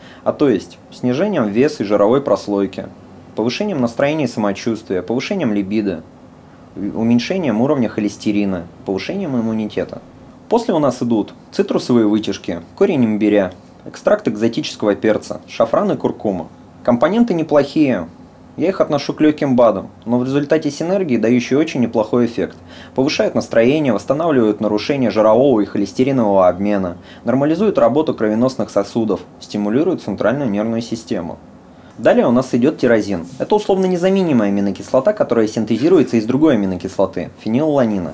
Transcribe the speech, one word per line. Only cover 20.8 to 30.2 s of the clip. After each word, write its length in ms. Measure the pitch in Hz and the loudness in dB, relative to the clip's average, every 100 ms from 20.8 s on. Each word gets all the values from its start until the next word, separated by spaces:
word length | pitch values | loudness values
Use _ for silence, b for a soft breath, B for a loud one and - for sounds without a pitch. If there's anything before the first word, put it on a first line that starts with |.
| 165 196 170 113 | -2 -2 0 0
дающие 420 | 113 123 120 135 | 2 2 2 0
очень 220 | 160 135 | 0 0
неплохой 460 | 117 113 104 123 117 | 0 0 0 0 0
эффект. 300 | - 85 - B B B | -2 -6 -8 B B B
Повышают 400 | - 139 - 208 | -2 0 0 0
настроение, 580 | 120 - 113 120 156 139 | -2 0 2 4 4 2
восстанавливают 680 | 101 - 143 170 131 110 104 | 0 -2 -2 2 4 2 2
нарушение 500 | 104 104 - 139 117 | 0 0 0 0 0
жирового 500 | 104 107 113 139 110 | 4 4 6 4 4
и 40 | |
холестеринового 840 | 98 107 98 - 131 135 104 98 90 | 0 -2 -2 0 0 2 4 4 4
обмена, 500 | 87 101 101 92 87 B B | 2 0 0 -2 -6 B B
нормализуют 540 | 117 127 143 165 214 - | -2 0 2 2 0 4
работу 360 | 117 143 151 | 4 4 0
кровеносных 560 | - 107 110 131 123 98 | 0 0 2 0 0 -2
сосудов, 520 | 101 98 117 110 87 - - | -2 -2 -2 0 -2 -6 -18
стимулируют 640 | - 104 101 123 180 156 | -8 -4 -2 0 0 -2
центральную 460 | - 95 | -6 -2